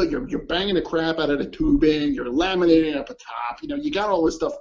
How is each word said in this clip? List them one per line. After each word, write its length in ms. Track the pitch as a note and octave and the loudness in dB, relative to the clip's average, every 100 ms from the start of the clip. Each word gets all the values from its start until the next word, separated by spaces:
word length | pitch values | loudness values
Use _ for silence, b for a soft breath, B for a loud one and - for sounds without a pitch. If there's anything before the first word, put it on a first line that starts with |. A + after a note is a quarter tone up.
| E3+ | 2
you're, 200 | - C#3 | 0 -4
you're 160 | - - | -6 -4
banging 300 | E3+ G3+ F3 | -2 0 0
the 60 | |
crap 380 | - E3 E3 D#3+ | 0 -2 -2 0
out 100 | D3 | 0
of 100 | C#3+ | -2
the 60 | - | -4
tubing, 680 | - D#3 C#3+ D#3 D3+ D3 | -2 2 4 4 4 0
you're 140 | B2+ B2 | -2 -2
laminating 680 | C3+ F#3 F#3 E3+ D#3+ D#3+ C#3 | 0 0 2 6 6 4 -2
up 140 | B2 | -6
a 40 | B2 | -12
top, 460 | - A#2 A#2+ A#2+ | -14 -10 -8 -8
you 60 | - | -8
know, 80 | C#3+ | -6
you 160 | D3+ | -4
got 180 | F#3+ G#3 | -2 0
all 140 | F3+ | 2
this 120 | D#3+ - | 2 0
stuff 180 | D#3 - | -4 -4